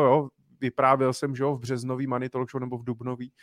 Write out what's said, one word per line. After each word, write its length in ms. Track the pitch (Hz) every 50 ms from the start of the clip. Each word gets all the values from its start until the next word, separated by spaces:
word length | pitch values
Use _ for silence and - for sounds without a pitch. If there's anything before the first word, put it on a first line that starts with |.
| 147
jo. 240 | 127 131 151 143 131 - _ _ _ _ -
Vyprávěl 520 | 131 123 - - 135 131 135 135 131 127 127
jsem, 220 | - - 139 135
že 80 | 123 135
jo, 120 | 143 143
v 40 | 123
březnový 480 | 117 117 131 120 120 131 127 127 139 131
Money 220 | 127 123 127 127
Talk 220 | - 127 127 120
Show 100 | - 135
nebo 160 | 127 123 127 117
v 60 | 120
dubnový, 480 | 123 120 113 123 127 127 120 123 127 _ _